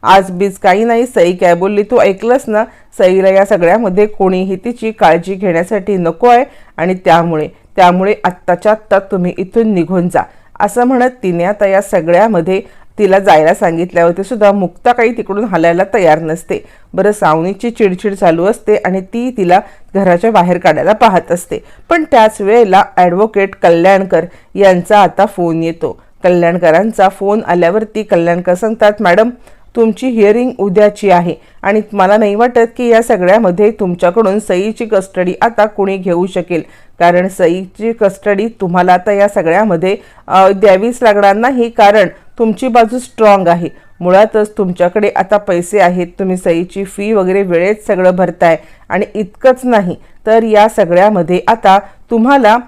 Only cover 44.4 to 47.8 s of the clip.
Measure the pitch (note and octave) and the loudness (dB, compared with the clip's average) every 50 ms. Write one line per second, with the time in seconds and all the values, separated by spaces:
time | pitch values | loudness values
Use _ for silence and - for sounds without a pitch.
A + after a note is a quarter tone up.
44.4 | G#3 G#3 - - G3+ F#3 F3+ - F3 F3+ F3+ A3 G#3 G3+ - - F#3+ F#3 G#3+ G#3 | -2 -2 -4 -6 -4 -4 -2 -2 -2 -2 0 -2 -2 -2 -2 -2 -2 0 -2 -2
45.4 | G3+ G3+ F#3 F3 F3 - - G#3 F#3+ F3 F3+ F3+ F3+ F3 - - G3 F#3+ F#3 F#3 | -2 -2 -4 -4 -4 -2 0 0 2 2 0 -2 -6 -6 -6 -8 -4 -4 -4 -4
46.4 | F#3 F#3+ E3+ E3 F3 F3+ - G3 G3 F#3+ - - G3+ G#3 A3+ G#3 F#3 F3+ F#3 G3 | -2 -2 -2 -2 -4 -6 -8 -10 -10 -10 -10 -8 -4 -2 -2 0 0 0 0 -2
47.4 | G3 F3+ F3 E3 F3 F#3+ G#3+ G#3+ | -2 0 -2 -2 0 -2 -2 -4